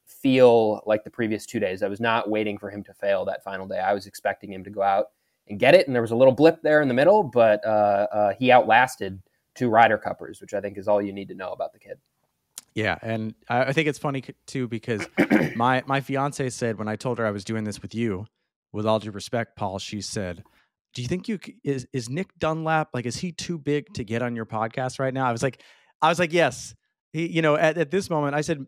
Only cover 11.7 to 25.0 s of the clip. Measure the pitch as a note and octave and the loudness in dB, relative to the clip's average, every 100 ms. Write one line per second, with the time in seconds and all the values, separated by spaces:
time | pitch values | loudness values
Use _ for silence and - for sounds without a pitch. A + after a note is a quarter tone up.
11.7 | - - - _ _ _ _ _ - - | -12 -20 -20 _ _ _ _ _ -20 -12
12.7 | A2 G#2+ E2 A2+ A2 A2 - - B2 C3 | -4 -4 -4 -4 -6 -6 -10 -4 -2 0
13.7 | C3+ D3+ C#3 D3+ C3+ - - - C#3 A#2+ | 0 -2 -2 -6 -6 -10 -16 -12 -8 -6
14.7 | A2+ - G#2+ E2 - - - D#2+ A#2 A#2+ | -6 -6 -6 -4 -4 0 0 0 0 0
15.7 | B2+ C3 C3+ C3+ C3+ C#3 - C3 - A#2+ | 0 0 -4 -4 -4 -4 -4 -6 -4 -4
16.7 | G#2 G#2+ G#2+ C3 A#2 A2+ G2+ - A2 G#2+ | -4 -6 -6 -6 -2 -2 -4 -6 -6 -6
17.7 | G2 - A2 A#2 F#2 G#2+ _ _ _ _ | -8 -10 -4 -4 -4 -8 _ _ _ _
18.7 | G#2 G#2+ A2 G#2 G2 - A#2+ A2 - G2+ | -4 0 0 -2 -10 -6 -6 -6 -6 -6
19.7 | F#2+ - G#2 F#2+ A2 F2+ F2 - _ _ | -6 -8 -8 -8 -8 -8 -10 -16 _ _
20.7 | _ _ - B2 F3+ F#3 G#3 - - C#3 | _ _ -12 -6 -6 -6 -8 -10 -10 -6
21.7 | C3+ A#2+ C3+ A2+ D3 F#3+ _ D#3+ D#3+ D#3+ | -6 -6 -8 -6 -8 -10 _ -4 -4 -2
22.7 | D#3+ D3+ B2 A#2+ - F3+ D#3+ - E3+ C#3 | -2 -2 -6 -6 -6 -8 -8 -8 -8 -4
23.7 | D3 - - G#2+ A#2 A#2+ A#2 A2 A2 A2 | -4 -4 -10 -6 -4 -4 -6 -6 -4 -4
24.7 | C3+ B2+ - | -4 -6 -4